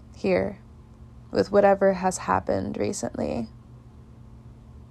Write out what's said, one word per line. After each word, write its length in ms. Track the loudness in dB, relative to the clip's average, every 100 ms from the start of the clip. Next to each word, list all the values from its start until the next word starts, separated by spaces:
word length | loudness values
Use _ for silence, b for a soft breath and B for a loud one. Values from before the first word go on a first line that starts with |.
| -20 -6
here 440 | 0 0 0 -8 -20 -20 -20 -20 -20 -20 -6
with 200 | -2 2
whatever 420 | 4 6 6 4
has 260 | 4 -2 -2
happened 580 | 0 0 0 -2 -2 -2
recently. 720 | -4 -2 -6 -4 -4 -4 -8 -14 -20 -20 -20 -20 -20 -20 -20 -20 -20 -20 -20 -20 -20